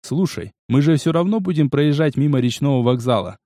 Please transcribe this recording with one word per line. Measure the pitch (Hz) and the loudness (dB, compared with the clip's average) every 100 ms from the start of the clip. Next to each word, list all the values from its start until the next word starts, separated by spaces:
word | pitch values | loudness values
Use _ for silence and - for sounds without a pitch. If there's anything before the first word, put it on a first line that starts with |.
Слушай, | - 139 185 - 85 _ - | -6 -2 -2 -4 -14 _ -2
мы | 131 | 2
же | 147 156 | 2 2
всё | 165 | 2
равно | 165 175 220 | 0 0 -2
будем | 185 160 143 | -2 0 0
проезжать | 143 151 147 156 135 | 2 2 2 0 0
мимо | 147 135 | 0 0
речного | 123 - 143 131 | 0 -2 0 2
вокзала. | 120 127 120 113 90 98 | 2 0 0 -2 -2 -12